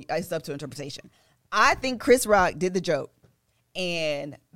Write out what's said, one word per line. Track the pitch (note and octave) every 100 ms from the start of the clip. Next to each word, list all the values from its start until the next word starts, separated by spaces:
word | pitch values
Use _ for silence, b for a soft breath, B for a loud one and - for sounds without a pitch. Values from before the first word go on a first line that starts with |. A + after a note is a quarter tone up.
| C3
it's | D#3 E3
up | E3
to | -
interpretation. | C#3+ D3+ - C#3 - - _ _ _ -
I | G3+ B3+ F4
think | C4 A#3+
Chris | - B3 G#3+
Rock | G3+ F3 D3
did | F#3
the | F#3
joke, | F3 C#3+ - _ _ _ _ _ _ -
and | F3+ E3+ D#3 C#3+ C#3+ B2 _